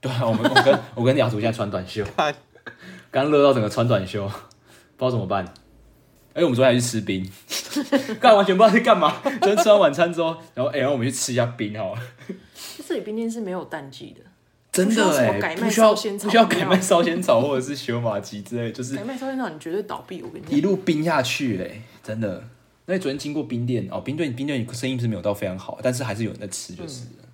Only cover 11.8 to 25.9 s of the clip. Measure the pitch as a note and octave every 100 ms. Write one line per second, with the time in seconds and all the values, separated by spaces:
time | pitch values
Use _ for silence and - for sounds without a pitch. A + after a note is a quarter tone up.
11.8 | F#2+ G#2+ - - - F#3 - - - -
12.8 | D4+ D4 G3 A3 A3+ A3+ G3+ F3+ D3+ D#3+
13.8 | C#3 C3+ - - - _ _ _ _ -
14.8 | F#3+ A3 G3 D3 A#2 G2+ G#2+ E3 - G#3+
15.8 | A3 G#3 G#3+ G3+ G#3 A#3 G3+ F3 E3+ F#3+
16.8 | - F3 E3+ E3+ F3+ A#2 C3+ C3+ B2+ C#3+
17.8 | - A#2 A#2 G#2 G#2 G#2 G2+ A#2+ A#2 A2
18.8 | B2 C#3 G#3+ C4 C4 C4 A#3 D#3 E3 F#3
19.8 | G#3 - - F#3 - - - C#3+ F3+ F#3+
20.8 | - D3+ D#3+ D3+ B2 - C3+ F#2+ F2 A2
21.8 | - - - A2 A2 F2+ - - _ _
22.8 | - F#3 C#3+ C#3 D3 D3 B2+ A#2+ A#2+ A#2+
23.8 | G2 G2+ F#2+ D3+ D#3+ A#2+ C#3 C#3 G#2+ A#2+
24.8 | C3 C3 A#2+ G2+ F#2 G2+ G2 F#2 - -
25.8 | B2+